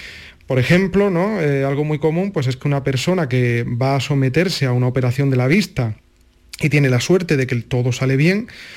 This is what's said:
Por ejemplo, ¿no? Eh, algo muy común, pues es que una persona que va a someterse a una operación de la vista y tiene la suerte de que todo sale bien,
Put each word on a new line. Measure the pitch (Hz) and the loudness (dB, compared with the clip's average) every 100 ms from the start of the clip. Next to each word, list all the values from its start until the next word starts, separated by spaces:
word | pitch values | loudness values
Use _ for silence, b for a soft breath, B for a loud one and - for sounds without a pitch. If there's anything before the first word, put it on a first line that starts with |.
| B B B B - | B B B B -4
Por | 127 | 0
ejemplo, | 123 180 190 196 202 | 2 2 2 2 2
¿no? | 170 202 208 | 2 0 0
Eh, | 151 139 | 0 0
algo | 139 143 | 0 -2
muy | 151 151 | -2 -2
común, | 156 165 196 | 0 0 -2
pues | 160 127 | -2 -2
es | 127 | -2
que | 147 | -2
una | 139 | -2
persona | 135 131 175 185 135 | -2 -2 0 0 0
que | 127 123 120 | 0 2 0
va | 120 120 131 139 | -2 -2 0 0
a | |
someterse | 123 143 131 156 175 - 131 | 0 0 2 2 0 0 0
a | |
una | 123 123 | 0 0
operación | 131 123 123 139 | 0 0 0 0
de | 127 | 2
la | 127 | 2
vista | 202 - - 113 - _ _ _ _ _ - | 2 0 -2 -4 -6 _ _ _ _ _ -4
y | 151 | 0
tiene | 147 139 | 2 2
la | 123 | 2
suerte | - 185 175 143 | 2 2 2 0
de | 127 | 0
que | |
todo | 120 - 123 123 | -4 -4 -2 -2
sale | 123 131 135 | -2 0 2
bien, | 160 202 240 B B | 2 2 -4 B B